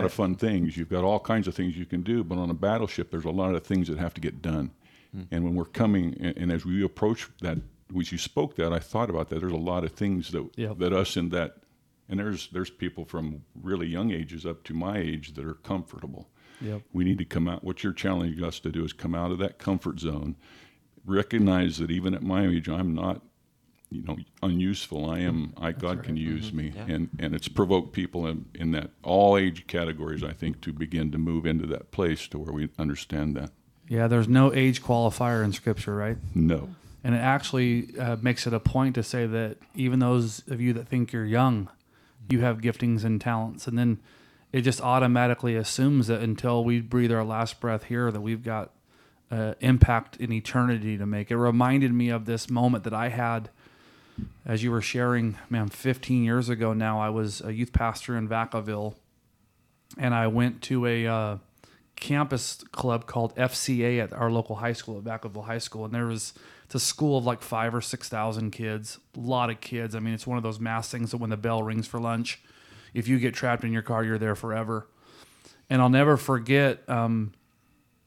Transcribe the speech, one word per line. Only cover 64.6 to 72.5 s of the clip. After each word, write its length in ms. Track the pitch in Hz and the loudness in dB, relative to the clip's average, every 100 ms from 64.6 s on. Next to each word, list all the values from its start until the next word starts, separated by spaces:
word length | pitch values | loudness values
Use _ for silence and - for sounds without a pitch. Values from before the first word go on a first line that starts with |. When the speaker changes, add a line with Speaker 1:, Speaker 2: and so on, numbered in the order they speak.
| 117 | -4
Speaker 2:
school, 260 | 113 - 104 | -4 -8 -10
at 60 | |
Vacaville 420 | 113 113 110 104 110 | -8 -8 -8 -10 -8
High 120 | 117 | -6
School. 260 | - 113 | -6 -10
And 100 | 110 | -6
there 120 | 120 117 | -2 -2
was, 280 | 110 - - - - | -4 -8 -14 -20 -20
it's 100 | - | -8
a 60 | 131 | -2
school 380 | - - 151 135 | -2 0 2 2
of, 60 | |
like, 180 | 120 117 | 2 -2
five 320 | - 113 117 | -4 -2 0
or 60 | 117 | -2
six 280 | - - - | -4 -8 -6
thousand 420 | 113 110 110 110 | -2 -2 -2 -4
kids, 480 | 110 110 107 107 - _ 131 | -4 -4 -4 -8 -16 _ -10
a 40 | |
lot 300 | 120 127 120 | -2 0 0
of 100 | 110 | -2
kids. 340 | - 120 113 | -8 -6 -4
I 60 | 110 | -4
mean, 140 | 113 | -4
it's 120 | 110 127 | -4 -4
one 100 | 123 | -2
of 60 | |
those 160 | 113 110 | -2 -4
mass 300 | 113 113 113 | -4 -4 -4
things 200 | 120 117 | -6 -4
that 80 | 120 | -4
when 120 | 113 | -4
the 60 | 107 | -2
bell 260 | 113 113 | 0 0
rings 240 | 110 110 107 | 0 -2 -4
for 120 | 120 | -4
lunch, 440 | 117 117 117 - _ | -2 -2 -4 -8 _